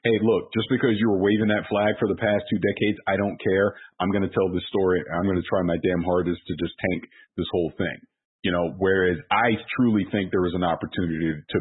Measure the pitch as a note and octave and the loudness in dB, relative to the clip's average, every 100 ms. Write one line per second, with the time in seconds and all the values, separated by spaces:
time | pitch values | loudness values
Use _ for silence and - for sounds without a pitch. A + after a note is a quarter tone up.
0 | A#2 G#2+ A2 - - A2+ G#2+ B2+ B2+ G#2 | 0 2 2 2 0 -4 -2 0 2 2
1 | A2 F#2+ G2+ G#2 G#2+ G#2 - G2+ G#2+ G#2+ | 2 2 2 2 2 0 0 0 0 0
2 | G#2+ F2+ A2 G#2 - G2+ G2+ G2+ G#2 G#2 | -2 0 0 0 0 -2 0 0 -2 -2
3 | - F#2+ G2+ - G#2 F#2+ G2+ - - - | -2 0 -2 -2 0 2 2 -2 -14 -4
4 | F#2+ G2 F#2+ - F#2+ F2+ - G2+ F#2 F2+ | -2 0 0 0 0 -2 -2 0 2 2
5 | - E2+ G2 F2+ - G2 F2 E2+ F#2 F2 | 0 -2 0 0 0 0 2 0 0 0
6 | F2 F2+ F2 E2+ - D#2 E2+ - F#2+ E2 | 2 0 0 -4 -6 -6 -6 -4 -4 -4
7 | - - - - E2+ F#2 D#2+ - F2+ - | -8 -20 -12 -8 -4 -2 -2 -2 -4 -6
8 | - _ _ _ F#2+ F2 E2+ F#2 F#2+ F#2+ | -16 _ _ _ -2 0 -2 0 2 4
9 | F#2 E2+ - G#2 A#2 G#2+ - - A#2+ G#2+ | 2 0 0 0 2 0 -4 0 2 2
10 | F2+ G#2 F#2 G2 F2+ F2+ F2 D#2+ - - | 0 -2 0 0 0 0 0 -2 -4 -4
11 | E2+ D#2+ E2 D2+ - F#2 | -4 -2 -2 -4 -4 -4